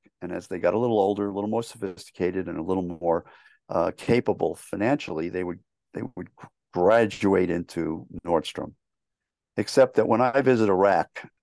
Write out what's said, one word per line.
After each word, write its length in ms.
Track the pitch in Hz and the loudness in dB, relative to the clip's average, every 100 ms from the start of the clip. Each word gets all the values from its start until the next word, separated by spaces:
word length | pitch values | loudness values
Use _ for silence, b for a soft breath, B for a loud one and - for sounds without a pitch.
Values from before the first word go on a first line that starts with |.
| _ _ | _ _
And 100 | 90 | -10
as 140 | 90 - | -10 -8
they 120 | 92 | -2
got 160 | 85 | 0
a 40 | 104 | 2
little 200 | 120 107 | 2 2
older, 300 | 98 101 101 | 2 0 -2
a 60 | |
little 160 | 98 107 | -4 -4
more 120 | 110 | -4
sophisticated, 840 | 117 113 98 90 - - 90 92 87 | -6 -8 -10 -10 -14 -4 -2 -2 -6
and 100 | 80 | -6
a 40 | |
little 360 | 82 92 87 82 | -4 -2 -4 -4
more, 260 | 85 82 b b b b - | -2 -2 b b b b -6
uh, 220 | 92 85 - | -2 -2 -4
capable 580 | - 120 - 98 82 | 0 0 0 -2 -2
financially, 760 | 82 - 98 110 143 - 78 85 | -4 -10 -4 -2 -2 -4 -6 -6
they 160 | 90 | -6
would, 140 | 90 87 _ _ _ | -6 -10 _ _ _
they 100 | - 113 - | -12 -10 -12
would 120 | 87 - - _ _ | -16 -18 -20 _ _
graduate 800 | 90 92 117 110 - 101 95 90 | 0 4 4 4 0 2 2 2
into 560 | 87 82 85 80 82 - 82 | -2 -4 -6 -4 -6 -10 -12
Nordstrom. 500 | 85 82 - - 71 - _ _ _ _ _ _ _ - | -2 -2 -2 -8 -12 -14 _ _ _ _ _ _ _ -6
Except 400 | 107 135 127 - | 0 4 4 4
that 120 | 110 | 2
when 120 | 110 | 2
I 200 | 123 135 | 2 2
visit 280 | 131 120 107 | 4 4 4
a 60 | |
Rack 540 | 92 98 85 - - - _ | 4 4 4 0 -8 -18 _